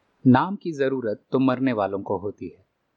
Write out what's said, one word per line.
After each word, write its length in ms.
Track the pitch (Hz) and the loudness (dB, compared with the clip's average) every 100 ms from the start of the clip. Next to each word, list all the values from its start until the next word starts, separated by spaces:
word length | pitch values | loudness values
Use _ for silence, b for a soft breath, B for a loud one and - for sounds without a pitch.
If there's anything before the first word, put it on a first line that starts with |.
| _ _ | _ _
नाम 320 | 135 127 175 202 | 4 4 4 -4
की 160 | 175 | -8
जरूरत 500 | 143 135 135 113 104 _ | -2 -2 -2 -4 -6 _
तो 60 | 135 | 0
मरने 340 | 131 123 135 | 2 2 0
वालों 280 | 110 98 98 | 0 -2 -2
को 140 | 98 95 | -6 -6
होती 320 | 101 - 90 | -6 -10 -14
है। 160 | - _ _ _ | -16 _ _ _